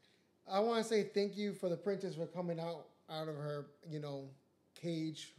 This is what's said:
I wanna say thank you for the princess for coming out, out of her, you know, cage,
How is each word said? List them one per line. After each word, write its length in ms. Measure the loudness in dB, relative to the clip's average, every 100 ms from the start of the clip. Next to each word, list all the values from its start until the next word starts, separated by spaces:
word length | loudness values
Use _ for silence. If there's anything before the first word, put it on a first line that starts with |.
| _ _ _ _ 0
I 120 | 4
wanna 240 | 6 4
say 180 | 4 4
thank 340 | 4 2 2 2
you 160 | -2
for 160 | 0 0
the 80 | 2
princess 380 | 0 0 -2
for 120 | -2 -4
coming 320 | -2 -2 0
out, 260 | -2 -4 -10 _ -8
out 160 | -4 -4
of 60 |
her, 320 | -2 -2 -4 -6 -12 -8
you 80 | -6
know, 300 | -4 -6 -8 -14 _ _ _ -8
cage, 580 | -2 0 -2 -4 -12